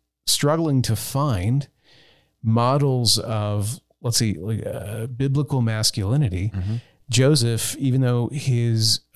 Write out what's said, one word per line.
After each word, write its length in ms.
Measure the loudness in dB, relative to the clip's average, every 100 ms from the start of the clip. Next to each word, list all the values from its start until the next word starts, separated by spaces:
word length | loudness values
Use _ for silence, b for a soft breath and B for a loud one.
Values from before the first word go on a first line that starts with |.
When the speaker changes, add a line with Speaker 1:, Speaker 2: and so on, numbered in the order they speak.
| _ _ -4
Speaker 1:
struggling 560 | 0 2 2 2 2
to 120 | 2
find 720 | -2 -2 -2 0 0 0 0 -2 b b b b b b b
models 760 | 0 2 4 2 2 2 2 0
of, 640 | 0 -2 -2 -2 -4 -8 _ _
let's 160 | -4 0
see, 160 | 0
like, 300 | -2 -4 -6 -6
uh, 400 | -8 -8 -8 -8
biblical 560 | -4 0 0 0 0
masculinity. 880 | 0 0 0 0 0 0 0 0 -4
Speaker 2:
Mm-hmm. 220 | -4 -4 -6 B B -2
Speaker 1:
Joseph, 680 | 2 4 4 2 -2 -4 -2
even 240 | 0 2
though 280 | 2 2 -2
his 680 | -4 0 2 2 2 2 0 _